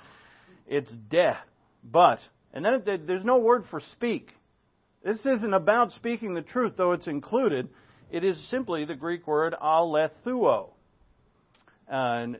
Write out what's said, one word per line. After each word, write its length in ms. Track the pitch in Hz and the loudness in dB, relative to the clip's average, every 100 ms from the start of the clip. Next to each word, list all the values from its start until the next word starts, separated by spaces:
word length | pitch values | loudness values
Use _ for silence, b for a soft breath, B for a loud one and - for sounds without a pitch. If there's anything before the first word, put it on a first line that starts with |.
| B B B B B B - | B B B B B B -6
It's 240 | 139 120 117 107 | -4 -4 -10 -2
de, 280 | 156 165 107 - _ _ _ | 2 2 0 -8 _ _ _
but, 360 | 123 135 170 117 - _ _ | -2 6 6 4 -4 _ _
and 100 | 131 | -6
then 200 | 180 262 196 | -2 -2 -2
it, 220 | 190 156 | -4 -4
there's 180 | 185 202 | -4 0
no 140 | 254 | 2
word 260 | 226 240 175 | 4 2 0
for 120 | 160 - | -12 -14
speak. 400 | - 240 185 - - _ _ _ _ _ _ | -8 -4 -4 -8 -20 _ _ _ _ _ _
This 220 | - 220 269 | -6 -4 -2
isn't 280 | 254 214 | -2 0
about 380 | 190 165 226 233 | 2 4 2 2
speaking 400 | - 233 233 226 | -2 -6 -6 -4
the 80 | 175 | -8
truth, 320 | 151 254 233 - | -6 -2 -2 0
though 140 | 180 | 0
it's 160 | 175 175 | 0 -2
included. 600 | 143 - 240 254 139 127 b b b b | -8 -4 -2 0 0 -4 b b b b
It 120 | 170 | -4
is 140 | 185 165 - | -2 -4 -6
simply 360 | 247 156 165 151 | -6 -4 -4 -6
the 100 | 147 | -6
Greek 320 | 156 170 165 | -6 -6 -2
word 280 | 151 160 165 | 0 0 -2
alethuo. 1080 | 151 160 170 151 156 - 240 254 180 113 78 - _ _ _ _ _ _ _ _ b b - | 0 2 2 2 0 -2 -6 0 2 2 -2 -16 _ _ _ _ _ _ _ _ b b -8
And, 500 | 135 127 120 120 120 | -4 -2 -2 -4 -10